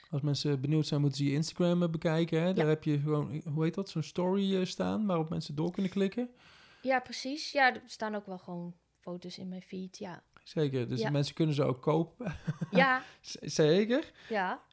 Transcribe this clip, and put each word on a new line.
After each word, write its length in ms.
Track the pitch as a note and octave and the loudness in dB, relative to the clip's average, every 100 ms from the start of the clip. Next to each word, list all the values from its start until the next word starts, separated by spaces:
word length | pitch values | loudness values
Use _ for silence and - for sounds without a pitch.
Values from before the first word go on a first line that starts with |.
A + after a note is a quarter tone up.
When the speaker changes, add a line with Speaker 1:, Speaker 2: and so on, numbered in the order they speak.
| - | -6
Speaker 1:
Als 120 | C#3+ | -2
mensen 400 | D3 C#3 D3 C#3 | 0 0 2 0
benieuwd 260 | C#3 D#3 D3 | 2 2 2
zijn, 140 | D3 | 2
moeten 180 | C#3+ C3+ | 2 2
ze 60 | C#3+ | 0
je 80 | C#3+ | 2
Instagram, 480 | D#3+ - F3 F3 | 0 0 2 2
eh, 60 | F3 | 2
bekijken, 520 | E3 E3+ D#3+ E3+ D#3+ | 0 0 2 2 2
hè? 120 | F3 | 2
Daar 120 | F#3+ D3+ | 2 2
Speaker 2:
Ja. 40 | |
Speaker 1:
heb 120 | D#3 | 2
je 160 | D#3 D3 | 2 0
gewoon, 420 | D3 D3+ C#3 D3+ E3 | 2 0 -2 -6 -4
hoe 100 | D3 | 0
heet 100 | D#3+ | 0
dat, 160 | F3+ F#3+ | -2 -4
zo'n 140 | E3 | -4
story, 520 | D3+ - F3+ G3 G3 F#3+ | -4 -2 0 2 2 0
eh, 60 | F3+ | 0
staan... 400 | - F#3 G3 G#3+ | -2 -2 0 0
waarop 240 | E3+ D#3+ | 0 0
mensen 260 | E3+ - C#3+ | -4 -4 -2
door 160 | E3+ | -2
kunnen 200 | F3 F#3+ | 0 -2
klikken. 380 | G3 G3 - B3 - - - - - | 0 0 0 -6 -8 -20 -20 -20 -8
Speaker 2:
Ja, 180 | B3+ C4 | 0 0
precies. 520 | B3 A#3+ C4 D4+ - | -2 -8 -6 -6 -2
Ja, 220 | C#4+ B3+ | 4 4
er 80 | - A#3 | 2 -8
staan 300 | - A3 G#3 | -8 -6 -6
ook 100 | G3+ | -8
wel 120 | F#3 | -12
gewoon 380 | - F3 F3 F3 _ _ | -10 -10 -10 -14 _ _
foto's 380 | - F3 F3+ F3+ | -12 -12 -12 -12
in 100 | F#3 | -10
mijn 120 | F#3 | -10
feed, 360 | - F#3 F#3 - | -10 -10 -10 -12
ja. 260 | G3 E3 - - | -12 -14 -18 -20
Speaker 1:
Zeker, 440 | - E3+ D3 C3 A#2+ | -6 0 0 0 -2
dus 120 | C3 | 0
Speaker 2:
Ja. 80 | A3 | 0
Speaker 1:
mensen 260 | C#3+ C#3+ - | 2 0 0
kunnen 200 | D#3+ C#3+ | 0 2
ze 80 | |
ook 180 | C3 C3+ | 2 0
kopen. 540 | - D#3 E3+ - G#3+ D3 - | 2 2 0 -6 -8 -6 -6
<laughs> 160 | - - | -6 2
Speaker 2:
Ja. 300 | A#3 C4 B3+ - - | 4 6 4 -4 -18
Speaker 1:
Z-, 140 | - - | -16 -12
zeker? 680 | - - D3+ F3 G#3+ C4 - - - | -4 4 6 6 4 2 0 -10 -6
Speaker 2:
Ja. 320 | G#3+ F#3 B3+ - | -2 -2 -4 -12